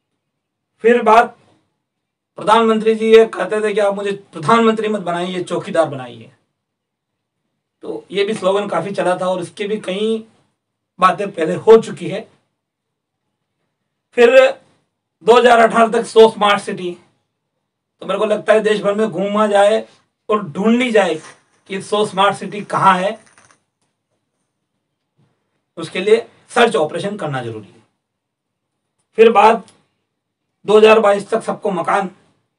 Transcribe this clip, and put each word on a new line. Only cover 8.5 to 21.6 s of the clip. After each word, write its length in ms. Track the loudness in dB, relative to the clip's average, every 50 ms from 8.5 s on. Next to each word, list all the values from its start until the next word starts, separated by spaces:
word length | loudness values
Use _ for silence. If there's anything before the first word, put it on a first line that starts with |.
| -2 -2 -2 -4
काफी 220 | -4 -6 -6 -6
चला 280 | -6 -4 -2 -2 -2 -2
था 80 | -4
और 140 | -4 -4 -4
इसके 260 | -8 -10 -10 -10 -8
भी 140 | -6 -6 -8
कई 480 | -8 -8 -6 -4 -4 -4 -4 -6 -8 -14 _ _ _ _ _ _ _ _ _ _ _ _ _ -2
बातें 300 | 0 0 0 -2 -6 -10
पहले 240 | -6 -6 -6 -4 -4
हो 220 | 0 4 6 6
चुकी 320 | 6 4 0 -8 -12 -10 -10
है। 200 | -10 -10 -12 -14 _ _ _ _ _ _ _ _ _ _ _ _ _ _ _ _ _ _ _ _ _ _ _ _ _ _ _ _ _ _ _ _ _ _ _ _
फिर 380 | _ 4 4 6 6 6 4 4 0 -6 _ _ _ _ _ _ _ _ _ _ _ _
दो 160 | 0 2 4 4
हज़ार 200 | 6 6 4 4
अठारह 340 | 4 2 2 2 0 2
तक 120 | 0 -2 -6
"सो 260 | 0 4 6 6 6
स्मार्ट 320 | 4 2 0 0 0 -2
सिटी", 360 | -4 -8 -10 -10 -10 -12 -12 -14 _ _ _ _ _ _ _ _ _ _ _ _ _ _ _ _ _ _ _ _
तो 60 | -10
मेरे 120 | -8 -6 -4
को 60 | -2
लगता 280 | -2 -2 -2 0 2
है 80 | 2 2
देश 200 | 2 0 -2 -2
भर 140 | -2 -4 -2
में 160 | -2 -4 -4
घूमा 360 | -4 -6 -6 -4 -2 -2 0
जाए 420 | 0 2 2 2 2 2 0 -4 -8 _ _ _ _ _ _ _ -4
और 140 | -4 -4 -4
ढूंढ 340 | -8 -8 -4 -2 0 0 0
ली 120 | 0 0
जाए 240 | 0 0 0 0 -2 -6 -10 -16 -20 _ _ _ _ _